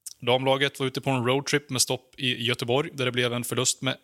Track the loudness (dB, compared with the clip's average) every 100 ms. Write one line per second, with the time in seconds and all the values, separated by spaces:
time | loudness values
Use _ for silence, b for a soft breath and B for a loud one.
0 | -18 -6 0 2 4 2 0 0 -4 -2
1 | 0 0 2 0 2 -2 0 -2 0 -2
2 | _ -4 -4 -2 -2 -2 0 0 0 -2
3 | -2 0 0 -2 -2 0 0 0 -4 -6